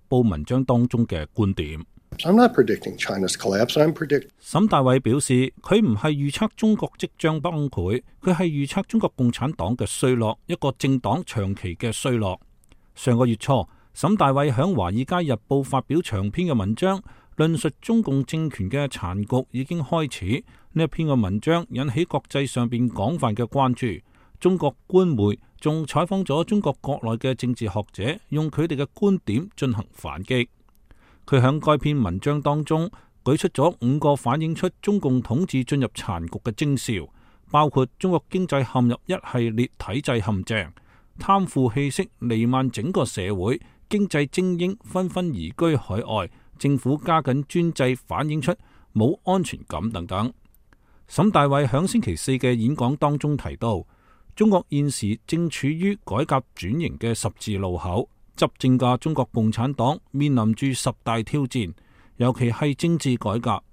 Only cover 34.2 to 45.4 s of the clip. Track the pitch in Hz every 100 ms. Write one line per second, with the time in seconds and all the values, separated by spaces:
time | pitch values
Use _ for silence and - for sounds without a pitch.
34.2 | - 139 160 160 185 - - 202 147 127
35.2 | 123 143 185 135 123 139 123 - - 85
36.2 | 82 147 - 107 147 135 - 104 78 -
37.2 | - _ - 147 151 - 127 - 190 170
38.2 | - 190 185 139 131 131 120 117 - 185
39.2 | - 127 117 110 127 - - 120 147 120
40.2 | 101 101 - 110 80 - _ _ _ -
41.2 | - 196 185 - 127 110 143 131 190 -
42.2 | 120 113 117 131 131 113 127 190 135 -
43.2 | 92 101 92 135 - _ - 208 202 151
44.2 | 143 - 185 175 180 196 - 185 185 185
45.2 | 180 113